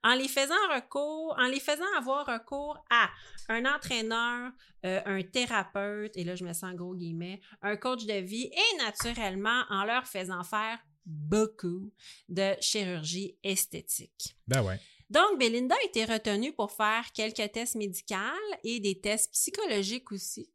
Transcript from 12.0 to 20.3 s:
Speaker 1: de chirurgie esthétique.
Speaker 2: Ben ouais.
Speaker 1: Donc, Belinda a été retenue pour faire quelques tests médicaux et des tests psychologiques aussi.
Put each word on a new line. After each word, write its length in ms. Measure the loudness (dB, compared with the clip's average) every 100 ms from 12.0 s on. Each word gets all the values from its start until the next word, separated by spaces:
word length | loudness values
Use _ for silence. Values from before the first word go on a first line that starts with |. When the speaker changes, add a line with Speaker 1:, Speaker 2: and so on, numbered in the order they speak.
| -20 -20 -8
Speaker 1:
de 240 | 0 0 2
chirurgie 760 | 0 0 0 -2 -4 -4 -6 -6
esthétique. 920 | -2 0 0 -4 -6 -6 -6 _ -12 -10 0
Speaker 2:
Ben 160 | 2
ouais. 160 | 2 -2 -8 -20 _
Speaker 1:
Donc, 280 | 8 8 8
Belinda 360 | 4 4 4 4
a 100 | 4
été 200 | 2 2
retenue 460 | 2 2 2 0
pour 180 | -2 -4
faire 400 | 2 2 2 -2
quelques 380 | -4 -4 -2 -2
tests 240 | -2 -4 -2
médicaux 400 | -4 -4 -4 -4 -2 -4 -6 -6
et 160 | -4 0
des 200 | 0 0
tests 320 | 0 0 2
psychologiques 800 | 0 -2 -2 0 0 0 -4 -8
aussi. 380 | -8 -8